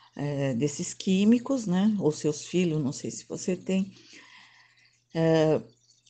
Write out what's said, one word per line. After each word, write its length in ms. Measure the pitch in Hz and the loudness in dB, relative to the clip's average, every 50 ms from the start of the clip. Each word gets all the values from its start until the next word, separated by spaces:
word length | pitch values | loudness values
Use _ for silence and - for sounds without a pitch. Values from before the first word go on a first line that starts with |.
| - _ - | -20 _ -10
é, 380 | - 143 147 143 139 139 135 123 | -6 -6 -4 -2 -2 -2 -2 0
desses 400 | 117 147 143 143 - 175 - - | 0 -2 -2 -2 -4 -8 -8 -10
químicos, 720 | - - 196 185 190 208 214 240 240 247 - 277 254 214 | -6 -2 0 2 4 6 6 4 4 2 -2 -4 -2 -2
né? 300 | 185 180 185 202 220 214 190 | 0 0 2 2 2 2 2
Ou 120 | 147 151 | 0 0
seus 340 | 151 - - 151 151 - - | 0 0 -2 -4 -4 -4 -6
filhos, 380 | - - 175 185 165 156 156 139 | -2 0 0 2 2 0 0 -2
não 80 | 135 | -2
sei 180 | 147 - - 113 | -4 -6 -8 -10
se 160 | - - - | -10 -10 -12
você 280 | - - - - 196 180 | -12 -12 -8 -4 -4 -6
tem. 360 | 180 - - 190 190 196 - - - - - - - - - - - - - _ _ _ _ _ _ _ _ _ _ _ _ - | -4 -4 -2 -2 -2 -2 -4 -8 -16 -20 -20 -20 -20 -20 -20 -20 -20 -20 -20 _ _ _ _ _ _ _ _ _ _ _ _ -2
É, 440 | 165 165 160 160 160 156 156 151 113 - - _ _ _ _ _ _ _ | 0 2 4 4 4 4 4 2 0 -2 -6 _ _ _ _ _ _ _